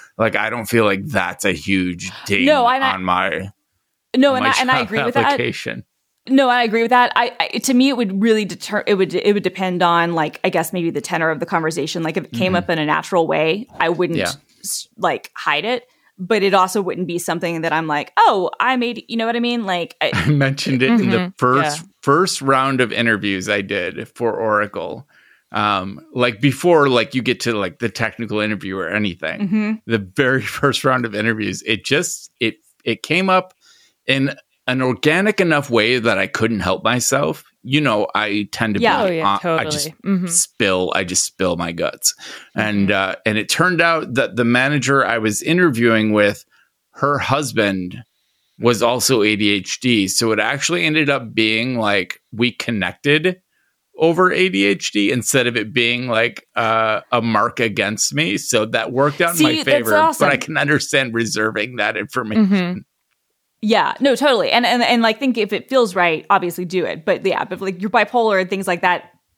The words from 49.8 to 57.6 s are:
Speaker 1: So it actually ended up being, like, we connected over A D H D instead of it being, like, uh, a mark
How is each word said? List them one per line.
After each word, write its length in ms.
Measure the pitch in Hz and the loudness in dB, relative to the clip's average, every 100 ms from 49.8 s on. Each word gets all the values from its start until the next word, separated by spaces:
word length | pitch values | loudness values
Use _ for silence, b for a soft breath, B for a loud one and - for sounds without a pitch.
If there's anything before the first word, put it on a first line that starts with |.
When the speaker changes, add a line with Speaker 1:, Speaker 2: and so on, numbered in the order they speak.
| 127 113 95 | 2 2 2
Speaker 1:
So 240 | - 117 | 0 0
it 80 | 107 | 2
actually 440 | 107 143 - 175 | 0 -2 -2 0
ended 260 | 165 156 143 | 0 0 0
up 220 | 139 113 | -2 -2
being, 460 | 110 110 110 123 120 | 0 0 0 -2 -2
like, 420 | 107 101 90 - _ | 0 0 -2 -10 _
we 180 | 113 123 | -2 -2
connected 920 | - - 110 90 - 143 151 175 180 _ _ _ _ _ - | -2 -4 -2 -4 -2 0 2 0 -4 _ _ _ _ _ 0
over 340 | 165 170 185 | 2 4 2
A 160 | - 185 | 2 0
D 160 | 190 196 | 2 0
H 240 | 190 - | 0 -2
D 220 | - 101 | 0 0
instead 340 | 127 - 139 123 | 0 0 0 2
of 100 | 117 | -2
it 160 | 107 | -2
being, 360 | 127 117 120 127 | 0 0 0 -2
like, 360 | 110 120 104 - - | 0 0 -4 -10 -4
uh, 460 | 113 113 110 107 - | 0 0 0 -2 -2
a 100 | 120 | -2
mark 380 | 117 107 117 - | 2 2 0 0